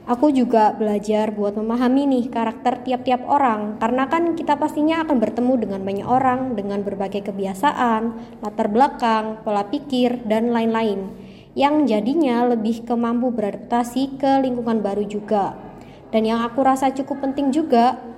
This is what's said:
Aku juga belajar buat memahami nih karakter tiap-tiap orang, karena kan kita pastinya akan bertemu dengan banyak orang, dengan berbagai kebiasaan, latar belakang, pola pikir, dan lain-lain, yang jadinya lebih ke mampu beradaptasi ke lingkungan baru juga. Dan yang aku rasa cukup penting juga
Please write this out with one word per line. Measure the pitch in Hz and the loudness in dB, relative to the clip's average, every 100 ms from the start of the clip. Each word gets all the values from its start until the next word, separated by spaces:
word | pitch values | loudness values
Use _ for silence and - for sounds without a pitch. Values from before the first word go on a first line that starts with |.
Aku | - 240 302 | -4 2 4
juga | 269 240 226 214 | 4 4 4 4
belajar | - 214 208 202 214 214 | 2 -2 -2 0 0 0
buat | 208 202 | -2 -2
memahami | 208 220 240 254 262 | -2 -4 0 2 2
nih | 285 254 233 | 4 2 0
karakter | 233 226 226 247 247 | -2 -4 -2 -2 -2
tiap-tiap | - 247 254 247 254 | -2 -2 0 -2 2
orang, | 285 269 214 208 214 | 2 2 2 -4 -2
karena | 220 247 269 | -2 0 0
kan | 330 339 | 0 0
kita | 330 - 285 | -2 -2 0
pastinya | 302 302 302 330 311 | 0 0 0 0 2
akan | 269 | 2
bertemu | 214 226 247 | 2 0 2
dengan | 262 208 196 190 | 2 0 -4 -4
banyak | 196 214 | -6 0
orang, | 254 262 254 262 220 | 2 2 0 -2 -4
dengan | 202 202 | -4 -4
berbagai | 202 196 196 202 202 | -4 -4 -4 -4 -6
kebiasaan, | 196 196 190 294 - 247 220 233 226 - - | -4 -4 0 0 2 0 0 -2 -6 -14 -10
latar | 208 214 214 | -8 -2 0
belakang, | 214 277 262 233 220 214 220 220 | 4 2 2 0 0 -2 -6 -4
pola | 208 202 | -2 -2
pikir, | 285 277 254 247 240 214 | -6 -4 0 2 0 0
dan | 220 240 | 0 2
lain-lain, | 233 226 226 226 196 190 - - - - | 0 0 0 0 -2 -6 -12 -18 -20 -12
yang | - 277 302 269 | 0 2 4 4
jadinya | 214 208 311 277 233 | 2 2 2 2 2
lebih | 247 240 214 226 | 2 2 0 -2
ke | - 240 | -2 -2
mampu | 233 233 254 | 0 0 0
beradaptasi | 233 208 202 - 240 240 254 269 269 | -2 -4 -6 -2 -2 0 -2 -4 0
ke | 269 269 | 2 4
lingkungan | 262 240 233 226 | 2 -2 0 0
baru | 202 202 208 | 0 -2 -2
juga. | 208 208 214 185 - - - - - - | -6 0 0 0 -6 -16 -18 -20 -20 -2
Dan | 220 220 | 0 2
yang | 233 | 0
aku | 233 226 269 | -2 2 2
rasa | 262 269 | 4 0
cukup | 262 269 277 277 | -2 -6 -4 -4
penting | 269 277 | 0 0
juga | 302 302 233 240 247 - | 0 2 4 4 0 -10